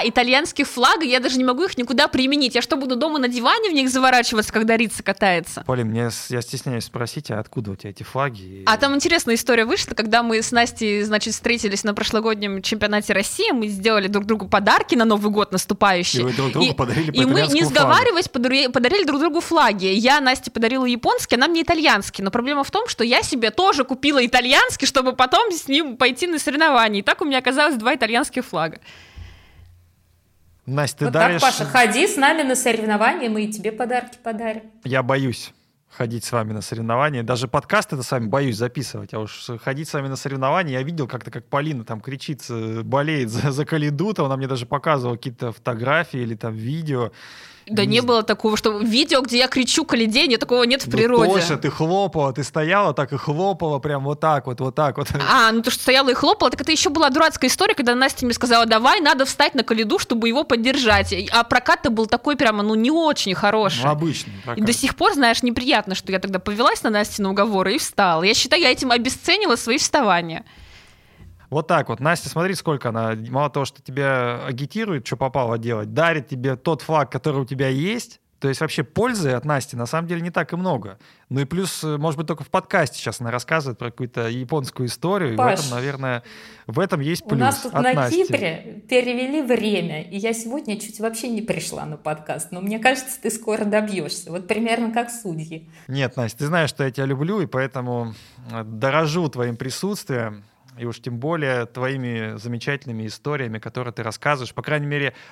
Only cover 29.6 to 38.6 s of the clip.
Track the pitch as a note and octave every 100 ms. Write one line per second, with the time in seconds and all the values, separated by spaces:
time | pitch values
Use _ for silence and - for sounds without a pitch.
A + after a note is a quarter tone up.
29.6 | - - _ _ _ _ _ _ _ _
30.6 | - C3+ C#3+ - C#3+ D3+ E3+ E3+ C4 -
31.6 | C#3+ B3+ A#3 G#3+ G4 - C#4 D#4+ C4+ B3+
32.6 | B3+ A3 G#3+ G#3 A3+ E4+ A#3+ G#3+ G#3+ G#3+
33.6 | G#3+ A3 B3 B3 A#3 - A3+ G#3+ A3+ A3
34.6 | - _ B2+ C3 B2+ C3+ C3+ A2 - -
35.6 | _ _ _ - A#2+ A#2 - A#2+ A2 G#2+
36.6 | - A2+ A2+ A#2 D3+ C3 A2+ B2 A#2+ D3
37.6 | - G#3 - C#3+ A#2+ C3 A2+ C3+ C#3 G#2+